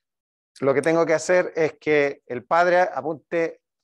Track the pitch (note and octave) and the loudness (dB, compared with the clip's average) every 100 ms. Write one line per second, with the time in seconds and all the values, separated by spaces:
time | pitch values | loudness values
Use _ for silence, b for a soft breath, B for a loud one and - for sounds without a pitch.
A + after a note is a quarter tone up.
0 | _ _ _ _ _ - C3+ C3+ D#3+ E3 | _ _ _ _ _ -6 0 0 2 2
1 | D#3+ D#3 - F3+ F3 E3 D#3 - D3+ D3+ | 2 0 2 0 0 -2 -2 -2 -2 0
2 | C#3+ C#3 - B2 A#2+ E3+ F3 F3 F3+ C3 | 0 -4 -12 -12 -2 0 2 2 0 -2
3 | C3+ D3+ - E3+ E3 - _ _ | -8 -10 -6 -4 -4 -8 _ _